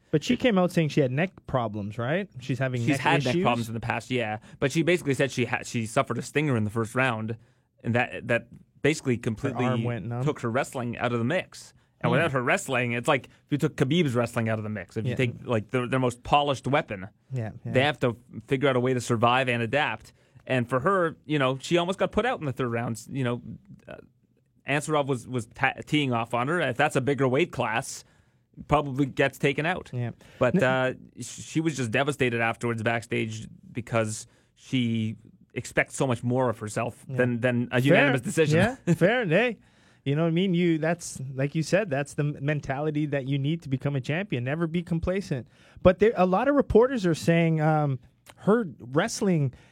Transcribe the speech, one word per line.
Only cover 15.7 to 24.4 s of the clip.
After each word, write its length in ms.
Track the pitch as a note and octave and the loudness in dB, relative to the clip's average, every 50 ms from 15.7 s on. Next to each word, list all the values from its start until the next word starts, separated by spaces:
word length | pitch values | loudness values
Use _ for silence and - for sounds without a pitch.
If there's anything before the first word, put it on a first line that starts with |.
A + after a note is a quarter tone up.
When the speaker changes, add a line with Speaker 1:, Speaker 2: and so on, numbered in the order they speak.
Speaker 2:
their, 140 | - B2+ B2 | -2 -2 -2
their 140 | A#2 C3 C3 | 0 0 0
most 240 | C3 A#2+ - - _ | 0 0 -2 -4 _
polished 420 | - D3 D3 D3 C#3+ C3+ - - | 2 4 4 4 2 0 -2 0
weapon, 440 | B2+ C#3 D3+ D#3 - G#2+ F#2+ F#2 - - _ _ _ C3+ | 0 0 0 0 -2 -8 -10 -10 -14 -16 _ _ _ -6
Speaker 1:
Yeah, 160 | B2 A2 G#2 - - - | -6 -6 -6 -8 -10 -10
yeah. 60 | A#2+ A2+ | 0 2
Speaker 2:
they 80 | B2+ C3+ | 2 2
have 160 | D3 C#3+ - | 2 0 0
to 160 | - B2 A2 - - - - A2+ - - | 0 -2 -2 -2 -10 -16 -16 -16 -4 -4
figure 220 | C#3 C3 C#3+ C#3 | -2 0 2 2
out 80 | B2+ B2+ | 2 2
a 20 | |
way 140 | B2 C3 C3 | 2 2 0
to 80 | B2 | 0
survive 480 | A#2 - A#2+ A2 A#2 A#2+ B2 C3 C3+ B2+ | 0 0 2 4 4 4 4 4 2 0
and 120 | A#2+ A#2 | 0 -2
adapt. 520 | A#2 A2 B2+ C#3+ D3+ B2+ G#2+ - - - _ _ _ _ _ - _ - | -2 0 0 0 0 -2 -4 -8 -12 -20 _ _ _ _ _ -20 _ -2
And 180 | B2+ B2+ A#2 - | 0 0 0 0
for 100 | C3+ B2+ | -2 0
her, 380 | C3 F#3+ G3+ F#3+ E3+ D#3+ B2+ - _ | 2 2 2 2 0 0 -2 -6 _
you 120 | - D3+ D3 | -4 0 0
know, 200 | C3+ C3 C3+ C3 | 2 0 0 -2
she 180 | - - E3+ E3+ | -2 0 0 0
almost 220 | E3+ F3+ F#3+ - | 2 0 0 -2
got 140 | G3 F3 - | -2 0 0
put 120 | G#3+ G#3+ | 0 0
out 140 | B3 C4 - | 0 -2 -2
in 60 | D#3 | -4
the 80 | C#3 B2 | -6 -4
third 160 | - C3 A#2+ | -4 -4 -2
round. 300 | A#2 A#2 A#2+ A#2 A#2 - - - | -2 -4 -4 -4 -8 -10 -10 -10
You 140 | - C#3 B2+ | -6 -4 -2
know, 160 | A#2+ B2 A#2+ - - - - - - - - _ | -2 -4 -4 -8 -12 -16 -16 -18 -20 -20 -20 _
uh, 100 | - - - - _ _ _ _ _ _ _ | -18 -18 -18 -18 _ _ _ _ _ _ _